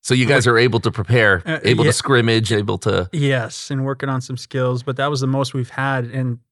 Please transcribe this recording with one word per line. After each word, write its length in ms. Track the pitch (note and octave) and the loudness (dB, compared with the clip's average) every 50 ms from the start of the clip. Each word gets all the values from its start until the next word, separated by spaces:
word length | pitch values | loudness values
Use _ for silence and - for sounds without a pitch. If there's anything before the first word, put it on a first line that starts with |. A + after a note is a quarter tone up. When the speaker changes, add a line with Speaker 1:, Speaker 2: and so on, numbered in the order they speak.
Speaker 1:
So 120 | _ - B2+ | _ 0 0
you 120 | B2+ B2+ | 2 4
guys 180 | - C#3+ C3 B2 | 4 4 4 4
Speaker 2:
We're 80 | B2+ A#2 | 4 4
Speaker 1:
are 40 | A2+ | 4
able 200 | A#2+ B2+ A#2 A2+ | 4 4 2 0
to 100 | - A2+ | 0 -2
prepare, 500 | - - G2+ - A#2+ B2 D#3 G3+ F#3+ F2 - | -4 -4 -2 2 4 4 6 6 4 2 0
Speaker 2:
Uh, 140 | - D#3+ D3+ - | -4 -6 -2 0
Speaker 1:
able 200 | G#2+ C#3+ D#3+ D3+ | 0 2 4 2
Speaker 2:
yeah. 40 | D3+ | 2
Speaker 1:
to 20 | - | 0
scrimmage, 540 | - - D3 C3+ A#2+ A2+ A2+ A2+ A2+ A2+ G#2 | 0 0 2 2 4 4 4 2 2 2 0
able 260 | A#2 G#2 G2+ G#2+ G#2 F#2+ | 0 -2 0 -2 -4 -2
to 300 | - G#2+ G2 - F2+ F#2+ | -2 0 0 0 -2 -2
Speaker 2:
Yes, 580 | - D#3 C#3+ C#3 C3+ B2+ A2+ G#2+ - - - - | -4 -2 0 0 0 -2 -4 -6 -10 -14 -10 -6
and 120 | C#3+ C3+ C3 | -6 -4 -4
working 220 | C3+ C#3 C3 - C3+ | -4 -6 -6 -6 -4
on 120 | C3+ C3 | -4 -6
some 160 | B2+ - C3 | -6 -8 -10
skills, 440 | A#2+ - _ - C3 B2+ B2+ B2+ B2 A#2+ | -12 -12 _ -4 -2 -2 0 -2 -2 -4
but 120 | C#3 B2+ | -6 -4
that 120 | C3+ C3+ D3 | -2 -2 -2
was 100 | D3 C3 | -2 -2
the 60 | C3+ | -2
most 260 | C3 C3+ C3+ C3+ C3 - | -2 0 -2 -2 -2 -4
we've 160 | C3+ B2 - | -6 -6 -6
had 340 | - - C3+ C#3 C3+ C3 A#2+ | -4 -4 -2 -2 -2 -2 -4
in 340 | A#2 A2+ C3 B2+ B2+ A#2 A#2+ _ _ | -6 -6 -4 -4 -4 -6 -8 _ _